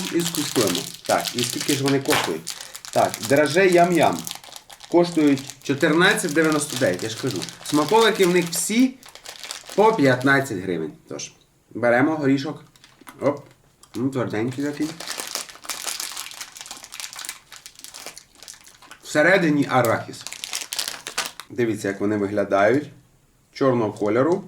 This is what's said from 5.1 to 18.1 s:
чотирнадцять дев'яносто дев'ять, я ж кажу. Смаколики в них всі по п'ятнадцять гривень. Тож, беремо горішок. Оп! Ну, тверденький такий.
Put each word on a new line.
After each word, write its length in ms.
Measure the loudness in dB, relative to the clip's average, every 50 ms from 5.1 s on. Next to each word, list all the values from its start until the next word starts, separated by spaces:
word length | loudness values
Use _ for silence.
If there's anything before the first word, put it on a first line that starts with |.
| 2 2 4 4 4 2 0 -6 -16 -10 -6
чотирнадцять 720 | -4 -2 0 2 2 4 4 4 4 2 2 0 -2 0
дев'яносто 440 | 2 2 2 2 0 -2 -4 -2
дев'ять, 260 | 0 0 0 0 0 -4
я 60 | -6
ж 120 | -6 -6
кажу. 160 | -6 -6 -6 -6 -8 -10 -12 -14 -6
Смаколики 600 | 0 0 2 2 4 6 6 6 6 4 4 4
в 40 | 4
них 160 | 4 2 2 0
всі 440 | -4 -4 -4 0 2 4 4 2 2 -4 -18 -20 -20 -20 -18 -18 -18 -16 -14 -14 -14 -14 -14 -4 2
по 180 | 4 4 4 6
п'ятнадцять 640 | 4 4 4 4 4 4 4 4 4 2 0 -4
гривень. 360 | -6 -4 -4 -4 -4 -4 -6 -10 -14 _ -14
Тож, 220 | -12 -12 -12 -14 -16 _ _ _ _ _ _ _
беремо 460 | -6 -2 2 2 4 4 4 2 0
горішок. 480 | 0 0 2 0 0 -2 -4 -10 -12 -14 -20 _ _ _ -20 _ _ -20 -20 -10 -4
Оп! 240 | -2 -2 -2 -4 -8 -20 _ _ _ _ _ _ _ -12 -6
Ну, 140 | -4 -4 -2
тверденький 540 | -2 -2 -4 -2 -2 -2 -2 -2 -4 -4 -6
такий. 240 | -6 -4 -6 -6 -6 -8 -10 -10 -10 -10 -10 -8 -8 -8 -10 -10 -12 -16 -16 -14 -12 -12 -10 -8 -8 -8 -8 -8 -10 -10 -12 -14 -14 -14 -16 -16 -16 -18 -18 -16 -16 -18 -18 -18 -18 -16 -16 -16 -14 -14 -14 -14 -14 -14 -16 _ -20 -20 -20 -20 -20 -20 -20 -20 -20 -18 -18 -18 -18